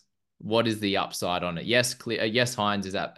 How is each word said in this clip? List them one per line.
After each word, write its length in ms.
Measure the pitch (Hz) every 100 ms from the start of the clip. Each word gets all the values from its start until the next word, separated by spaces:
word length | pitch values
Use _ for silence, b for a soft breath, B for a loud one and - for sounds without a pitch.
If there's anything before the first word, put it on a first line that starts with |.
| _ _ _ _
what 280 | 104 110 117
is 140 | 107
the 160 | 104 98
upside 480 | - - 92 90
on 140 | 87 82
it? 60 |
Yes, 280 | 87 120 127
Cle-, 280 | - - 95
uh, 40 |
yes, 320 | 113 117 123 -
Hynes 300 | 104 101 95
is 80 |
a-, 180 | 95 85